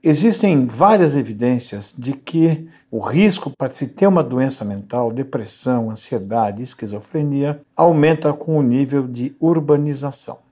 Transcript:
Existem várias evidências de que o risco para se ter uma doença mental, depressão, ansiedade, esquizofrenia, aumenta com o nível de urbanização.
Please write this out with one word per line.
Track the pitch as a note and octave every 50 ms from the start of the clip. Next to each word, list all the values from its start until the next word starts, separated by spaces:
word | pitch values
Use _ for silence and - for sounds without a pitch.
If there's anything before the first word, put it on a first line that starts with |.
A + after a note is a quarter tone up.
| -
Existem | E3 D3+ C#3+ E3+ A#3 G#3+ - - G#3 F3 C#3+ C3
várias | B2 A2 A2+ D#3+ G3+ A3 G#3 F3+ D#3 C#3+
evidências | C#3+ B2 G#2+ A2 G#2 A#2+ B2 B2+ B2 B2 - - G#2 G#2 - -
de | - B2 B2 C#3
que | C3+ _ - - E3 D#3+ E3 D#3+ D#3 - - - _ _ _
o | - A2+
risco | G2 - A#2 D#3 G#3 G#3+ F3+ - - D3 C3
para | _ - C3 -
se | - C#3+ C3
ter | - - G3
uma | G3 F#3+ F3 D3
doença | B2 B2+ B2+ C3 C3+ C3 - A2
mental, | G2+ G2+ G2+ G2+ - - A#2+ B2 A#2
depressão, | A2+ B2 C3+ C3+ - C3 A2 - - - - B2+ B2+ B2 A2+ A2
ansiedade, | A2 G#2+ - - - A2+ G2 G2 G#2+ A#2 A2+ G#2 G2+ G#2+ B2
esquizofrenia, | B2+ - - - G#2 G#2 G#2 G#2 - _ D#3+ D3 D3 C#3+ C#3 C#3 C#3+ D3 D3 - _ _
aumenta | - D#3+ F3 E3+ D#3 D3 D3+ E3 D3+ D#3 D3 C#3+
com | - - - D#3+ D3+
o | C#3+
nível | B2 B2 C3 C#3 B2+ C3+ C#3 C3+ B2+
de | B2 A#2+ A#2+ C3+ - _
urbanização. | D#3+ E3 E3+ D#3+ D3+ C#3+ D3+ C#3+ D3 D3 C#3+ C3 C3+ C#3+ C3+ - - - - - _ _